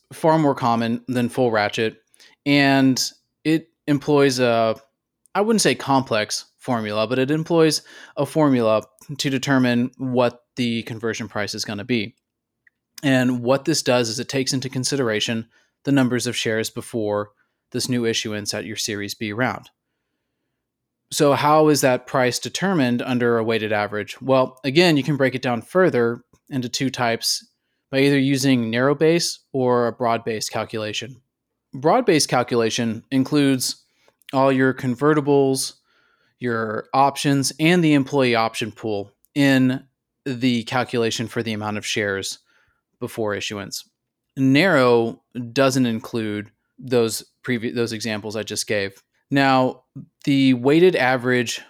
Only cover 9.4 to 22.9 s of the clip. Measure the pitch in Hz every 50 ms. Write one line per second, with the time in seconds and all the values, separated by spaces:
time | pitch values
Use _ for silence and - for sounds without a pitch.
9.4 | - 143 139 131 123 123 120 120 120 131 _ - 131 127 123 123 123 120 120 -
10.4 | _ _ _ - 123 117 117 113 104 - 120 110 117 113 104 - 113 101 - 107
11.4 | 101 101 - 107 - - 107 101 98 - 123 113 101 113 - _ _ _ _ _
12.4 | _ _ _ _ _ _ _ _ _ _ - - - 139 131 127 127 127 127 120
13.4 | 120 123 135 139 - 170 151 - - 139 123 123 120 113 104 123 113 - - 135
14.4 | 131 - 143 127 131 127 - 131 123 - 143 135 127 113 107 104 - - 117 113
15.4 | 110 _ _ _ _ _ _ _ - 139 139 139 127 117 123 120 113 123 113 -
16.4 | - 117 110 113 110 - - 120 - - - 117 107 104 104 104 104 - _ _
17.4 | _ _ _ _ _ _ - 123 - - 127 120 117 113 110 - - 113 104 104
18.4 | 104 - - 107 95 101 104 - - - 104 101 101 101 - - 113 107 104 113
19.4 | 127 117 92 - - - _ _ _ _ _ _ _ _ _ _ _ _ _ _
20.4 | _ _ _ _ _ _ _ _ _ _ _ _ _ - - - 151 143 135 123
21.4 | 143 147 151 156 156 151 147 127 147 131 127 123 - - - 139 127 123 120 -
22.4 | - 120 - - 180 196 190 156 131 120